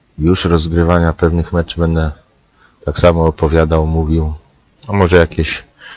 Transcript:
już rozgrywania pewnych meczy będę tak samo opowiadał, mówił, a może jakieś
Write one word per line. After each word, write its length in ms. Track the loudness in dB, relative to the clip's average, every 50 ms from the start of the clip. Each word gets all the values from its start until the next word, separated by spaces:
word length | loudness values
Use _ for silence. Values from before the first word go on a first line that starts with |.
| _ _ -8 -2
już 260 | 0 0 0 0 0
rozgrywania 680 | 0 0 0 0 -2 -2 0 2 2 2 2 2 0
pewnych 400 | 0 0 -2 0 0 -2 -4 -2
meczy 280 | -4 -4 -4 -4 -4 -4
będę 300 | -2 -2 0 -2 -2 -4 -6 -10 _ _ _ _ _ _ _ _ _ _ _ _ -8
tak 140 | -8 -4 2
samo 280 | 2 2 4 4 2
opowiadał, 600 | 0 0 0 -2 0 2 2 2 2 0 0 0
mówił, 480 | 0 -2 -2 0 0 0 0 -2 -4 -6 -10 _ _ _ _ _ _ _ _ -12 -4
a 40 |
może 240 | 0 0 2 4 4
jakieś 460 | 4 4 2 0 -4 -4 -4 -6 -10 -14 _ _ _ -20 -20 -20